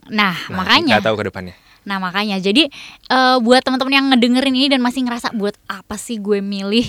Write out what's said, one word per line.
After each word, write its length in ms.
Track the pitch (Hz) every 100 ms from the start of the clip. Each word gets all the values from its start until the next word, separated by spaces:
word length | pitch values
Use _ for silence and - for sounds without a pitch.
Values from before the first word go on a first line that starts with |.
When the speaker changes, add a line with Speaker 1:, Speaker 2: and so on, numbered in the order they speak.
| -
Speaker 1:
Nah, 260 | 214 202 165
Speaker 2:
Nah, 140 | - 185
Speaker 1:
makanya. 400 | 185 269 330 107
Speaker 2:
nggak 60 | 107
tahu 100 | 107
ke 100 | 101
depannya. 300 | 98 90 - _ _
Speaker 1:
Nah, 160 | 202 196
makanya. 400 | 185 190 214 190
Jadi, 320 | 185 220 294 - - - -
eh, 320 | 262 254 254
buat 220 | 226 254
teman-teman 320 | 254 262 262
yang 140 | 277 269
ngedengerin 460 | 254 240 254 269 254
ini 120 | 277
dan 100 | 269
masih 240 | 247 262
ngerasa, 320 | 247 233 247 233
"Buat 240 | 202 - -
apa 300 | 196 - 208
sih 200 | - 220
gue 220 | 202 202
milih?" 400 | 196 202 196 226